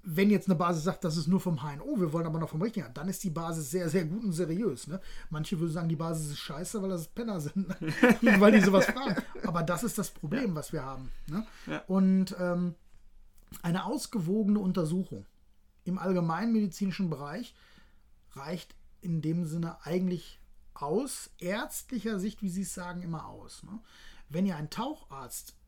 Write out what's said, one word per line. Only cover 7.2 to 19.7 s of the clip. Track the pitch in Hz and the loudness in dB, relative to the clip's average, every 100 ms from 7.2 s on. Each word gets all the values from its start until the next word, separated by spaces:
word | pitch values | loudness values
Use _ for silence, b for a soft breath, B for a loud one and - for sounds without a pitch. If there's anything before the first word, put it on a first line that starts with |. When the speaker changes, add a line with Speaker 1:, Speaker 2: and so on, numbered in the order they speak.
| 233 190 | -6 -4
Speaker 1:
sind, | 147 196 196 | -2 -2 -2
ne? | 180 | -4
<laughs> | 160 - 247 - 233 196 | -4 6 8 8 8 10
Weil | 208 | 12
die | 214 | 10
sowas | 190 190 | 10 8
fragen. | 170 254 269 175 - - | 6 2 0 -2 -2 -6
Aber | 196 170 | -2 0
das | 160 175 | 0 0
ist | 226 - | 0 -2
das | 190 | -6
Problem, | - 151 214 247 | -6 -4 -2 0
Speaker 2:
Ja. | 156 | -2
Speaker 1:
was | - | -4
wir | 160 | -6
haben, | 131 135 127 - - | -6 -8 -8 -8 -6
ne? | 160 220 B - | -6 -6 B -8
Speaker 2:
Ja. | 156 - | -8 0
Speaker 1:
Und, | 190 190 190 185 190 | 4 6 6 2 0
ähm, | 180 175 175 165 - - - - - - - - | -2 0 -2 -4 -18 -20 -20 -20 -20 -20 -20 -8
eine | 170 170 - | -2 -2 -2
ausgewogene | 285 - 233 165 208 202 208 | -4 -2 -2 0 2 4 4
Untersuchung | 185 185 156 180 185 98 98 _ _ - _ _ | 2 0 0 0 -2 -8 -14 _ _ -20 _ _
im | - 185 | -6 -4
allgemeinmedizinischen | 175 185 165 165 233 220 208 - 196 175 185 | 0 0 0 0 2 2 0 -2 -4 0 -2
Bereich | 143 143 170 247 - b b b b b - - | -2 -6 -8 -10 -16 b b b b b -20 -20
reicht | - 139 170 - - - - | -14 -8 -8 -8 -20 -20 -12
in | 185 165 | -4 -2
dem | 156 165 165 | 0 0 -2
Sinne | 165 165 | -2 -4